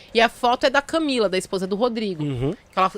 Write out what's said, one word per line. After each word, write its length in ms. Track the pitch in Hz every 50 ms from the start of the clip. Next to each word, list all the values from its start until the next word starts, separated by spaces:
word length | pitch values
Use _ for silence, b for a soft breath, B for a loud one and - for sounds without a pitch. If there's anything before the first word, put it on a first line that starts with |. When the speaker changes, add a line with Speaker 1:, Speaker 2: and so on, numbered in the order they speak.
| B B B
Speaker 1:
E 60 | 226
a 80 | 226 233
foto 360 | - - - 240 247 - -
é 60 | 277
da 100 | 247 277
Camila, 480 | 277 - - 330 320 294 262 247 214 185
da 80 | 185
esposa 300 | 185 - - - 185 190
do 80 | 185 202
Rodrigo. 480 | 190 240 247 226 233 220 202 180 151
Speaker 2:
Uhum. 300 | 151 147 135 117 131 143
Speaker 1:
Que 260 | 196 - - _ - 190
ela, 140 | 190 190 -